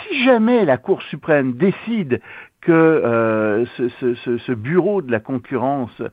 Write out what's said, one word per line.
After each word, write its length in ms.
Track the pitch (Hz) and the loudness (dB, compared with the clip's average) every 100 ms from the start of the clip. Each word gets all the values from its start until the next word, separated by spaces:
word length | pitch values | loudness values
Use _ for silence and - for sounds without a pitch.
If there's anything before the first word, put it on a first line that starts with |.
| 440 | -8
si 140 | 285 | 0
jamais 420 | 247 240 220 247 | 2 4 4 2
la 120 | 170 123 | 2 0
Cour 260 | - 165 | 0 -4
suprême 520 | - 156 - 147 131 | -4 -8 0 2 2
décide 680 | 120 190 - 208 226 147 117 - - - _ | 0 0 0 -4 -4 -2 -4 -6 -20 -20 _
que, 100 | - | 2
euh, 960 | 165 160 156 117 117 113 110 107 104 120 - | 4 6 4 2 2 2 0 0 0 -2 -4
ce, 120 | 120 | -6
ce, 260 | - 127 | -2 -4
ce, 240 | 117 127 120 | -4 -4 -4
ce 140 | - | -4
bureau 500 | 117 117 180 175 202 | -6 -2 0 0 -2
de 80 | 135 | -2
la 80 | 110 | -4
concurrence, 840 | - 131 - 127 127 139 117 - 110 | -4 -8 -4 -4 -2 -4 -6 -8 -12